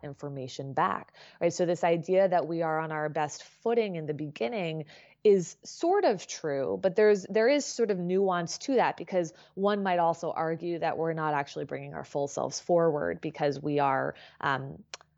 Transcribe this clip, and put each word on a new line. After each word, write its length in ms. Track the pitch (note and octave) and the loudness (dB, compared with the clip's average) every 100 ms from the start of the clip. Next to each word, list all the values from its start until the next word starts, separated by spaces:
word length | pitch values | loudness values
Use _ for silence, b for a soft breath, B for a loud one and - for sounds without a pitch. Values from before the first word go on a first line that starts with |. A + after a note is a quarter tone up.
information 680 | C#3+ C#3+ D3 C#3 B2+ - C#3 | -10 -10 -10 -8 -10 -10 -4
back, 420 | C3+ F#3 - - B B B | 0 0 -2 -8 B B B
right? 120 | E3+ | -2
So 140 | E3+ F3 | 2 0
this 160 | E3 | 2
idea 460 | F3 E3+ E3+ F#3 F#3+ | 2 2 2 4 4
that 180 | F3 D3+ | 2 0
we 160 | E3 | -2
are 160 | D#3+ D#3 | 0 -2
on 140 | D#3+ | -2
our 160 | D#3 D3+ | -4 -2
best 340 | D3+ D3 - | -2 -2 -4
footing 540 | - _ A3+ A#3 G#3+ E3 | -16 _ 0 2 0 -2
in 100 | D3+ | -4
the 80 | |
beginning 720 | D3 D3+ - A#3 A3+ E3 D#3+ D3 B B _ | -6 -6 -4 -4 -2 -4 -4 -8 B B _
is 320 | G#3+ G3 E3 - | 4 4 2 -10
sort 400 | - - E4+ G4+ | -18 -2 2 4
of 220 | F4 F#3 - | 2 0 -4
true, 500 | - D#3 C#3 A2 F#3 | -8 -4 -2 -2 0
but 140 | F#3+ G#3+ | 0 4
there's, 280 | G#3+ G#3 | 6 6
there 240 | F#3+ G#3+ A#3 | 2 2 4
is 160 | D4 | 4
sort 260 | - - G#3+ | 0 -2 0
of 80 | F#3 | 0
nuance 600 | F3 F#3 G3 F3 E3 - | 0 2 2 0 -2 -6
to 160 | - B3 | 0 2
that 200 | D3+ - | 2 0
because 360 | F3 F#3 D#3+ B B | -2 -2 -2 B B
one 280 | - G3+ G#3 | -2 0 2
might 160 | G3 F3 | 2 4
also 320 | E3+ E3 D#3+ | 2 2 -4
argue 460 | - D#3+ E3 E3+ E3 | -2 -2 -4 -4 -2
that 160 | D#3+ - | -2 -2
we're 140 | E3 | -2
not 200 | D#3+ D#3 | -2 0
actually 300 | C#3+ C#3+ D3+ | 0 -2 -6
bringing 300 | C#3+ C#3 C#3+ | -6 -8 -8
our 100 | D3 | -10
full 220 | C#3 D3 C#3+ | -6 -4 -4
selves 320 | C#3+ C3 - | -2 -4 -4
forward 600 | - E3+ E3 D3 - E3+ | 0 4 4 2 -2 -4
because 400 | D#3 - D3 C#3 | -8 -2 -2 -2
we 180 | D3+ C#3+ | -2 0
are, 340 | C#3 C3+ C#3 B B B | 2 2 -2 B B B
um, 420 | C#3+ C3+ C#3 - - - - | -2 -2 -4 -14 -16 -20 -20